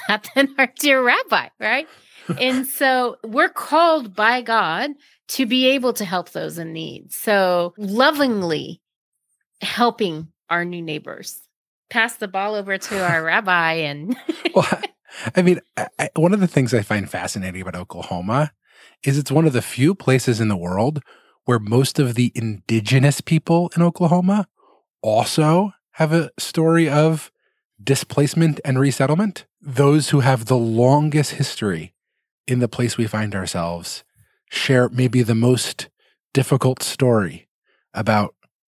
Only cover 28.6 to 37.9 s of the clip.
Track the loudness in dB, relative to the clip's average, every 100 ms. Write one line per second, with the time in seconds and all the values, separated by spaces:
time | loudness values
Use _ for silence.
28.6 | -2 0 0 2 0 2 0 -4 -18 _
29.6 | -10 2 4 4 4 2 4 2 2 0
30.6 | 2 4 4 4 4 0 -2 -2 -6 -4
31.6 | -4 -6 -8 _ _ _ _ _ -4 0
32.6 | 0 0 -2 0 -4 -2 -4 -6 -6 -4
33.6 | -6 -6 -12 -16 _ _ _ _ _ -6
34.6 | 2 4 4 2 2 2 2 2 4 2
35.6 | -2 -8 -14 _ _ _ _ -2 2 2
36.6 | 2 0 -6 0 2 4 0 -6 _ _
37.6 | _ _ _